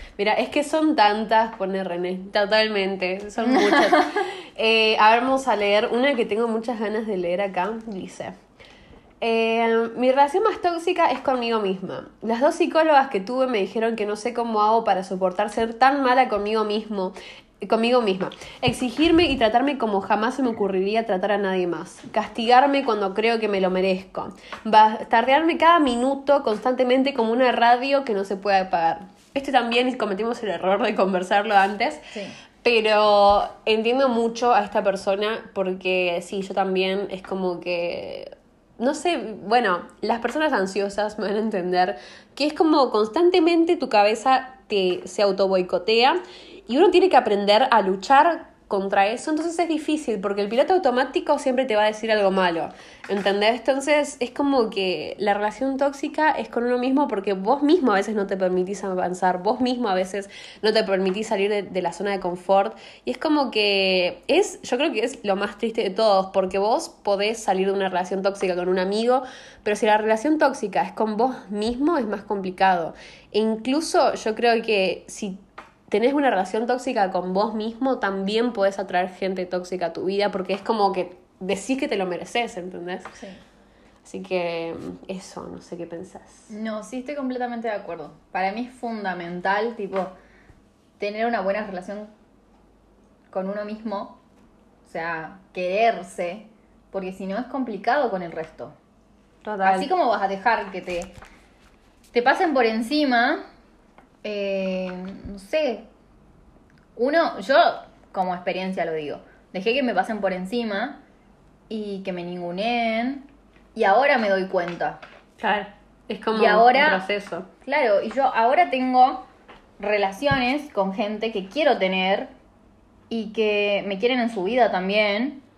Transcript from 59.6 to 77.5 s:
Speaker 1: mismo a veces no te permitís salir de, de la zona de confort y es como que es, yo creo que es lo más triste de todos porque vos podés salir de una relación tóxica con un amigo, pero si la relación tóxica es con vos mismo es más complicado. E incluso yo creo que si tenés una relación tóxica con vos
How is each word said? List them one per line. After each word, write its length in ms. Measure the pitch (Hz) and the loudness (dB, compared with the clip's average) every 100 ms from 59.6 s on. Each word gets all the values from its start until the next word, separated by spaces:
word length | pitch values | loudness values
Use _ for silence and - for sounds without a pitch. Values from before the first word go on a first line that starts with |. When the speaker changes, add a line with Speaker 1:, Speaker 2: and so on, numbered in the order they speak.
Speaker 1:
mismo 260 | 247 247 233 | 0 -2 -2
a 60 | |
veces 380 | 185 190 202 196 - - - | -2 -2 -6 -10 -16 -20 -2
no 100 | 214 | 2
te 100 | 220 | 2
permitís 440 | 196 190 190 190 220 | 2 2 0 -2 -2
salir 240 | 208 202 | -2 0
de, 100 | 208 | -2
de 200 | 190 180 | -2 -4
la 100 | 175 | -4
zona 160 | - 202 | -4 -4
de 100 | 196 | -2
confort 560 | 185 180 - 196 196 - - - - | -4 -8 2 2 2 -4 -20 -14 -8
y 60 | |
es 80 | 254 | -4
como 320 | 320 302 262 | 0 0 0
que 720 | 220 208 196 190 185 180 - - | 0 0 2 2 2 0 -4 0
es, 320 | 294 - - | 2 2 -4
yo 140 | - 254 | -4 -2
creo 140 | 320 | 0
que 140 | 220 240 | 0 -4
es 140 | 262 | -4
lo 120 | 208 190 | -2 -2
más 240 | 202 - | -2 -4
triste 240 | 233 226 | -4 -2
de 80 | 196 | -4
todos 400 | 190 220 196 190 | 0 4 4 2
porque 240 | 196 185 196 | 0 0 0
vos 320 | 202 277 320 | 0 0 -2
podés 480 | - - 196 208 226 | -8 -2 0 0 -2
salir 300 | - 190 190 | -2 0 0
de 60 | |
una 140 | 196 190 | 0 -2
relación 340 | 180 185 196 | -2 -4 -2
tóxica 320 | 196 196 190 175 | -2 -2 -2 -2
con 120 | 180 | 0
un 120 | 185 | 0
amigo, 420 | 185 208 233 254 269 - - - | 0 0 2 0 0 -16 -20 -10
pero 140 | - 208 | -4 -2
si 100 | 214 | 2
la 140 | 214 | 2
relación 400 | 220 220 294 311 | 2 0 2 2
tóxica 420 | 302 - 208 180 | 2 0 -4 -2
es 100 | 185 | -4
con 260 | - 214 208 | -2 -4 0
vos 180 | 254 254 - | -2 -2 -8
mismo 480 | 208 214 247 294 330 | -6 -4 0 0 0
es 80 | 220 | -2
más 160 | 202 | -6
complicado. 720 | - 202 190 185 190 180 156 - - - - | -6 -6 -6 2 2 2 -2 -10 -20 -20 -4
E 60 | 208 | -2
incluso 760 | 220 220 233 277 320 359 254 - | 0 -2 -2 -2 0 2 2 2
yo 180 | 226 | -4
creo 260 | 220 233 233 | 2 2 2
que 400 | 226 208 190 - - | 0 0 0 -2 -10
si 300 | - 208 185 - - - _ _ | -10 -10 -10 -16 -20 -20 _ _
tenés 240 | 208 240 | 0 2
una 160 | 285 277 | 2 2
relación 360 | 202 190 220 226 | 0 -2 -2 -2
tóxica 440 | 247 262 220 190 | -2 -2 -2 0
con 220 | 185 180 | -2 -2
vos 200 | 185 220 | 0 0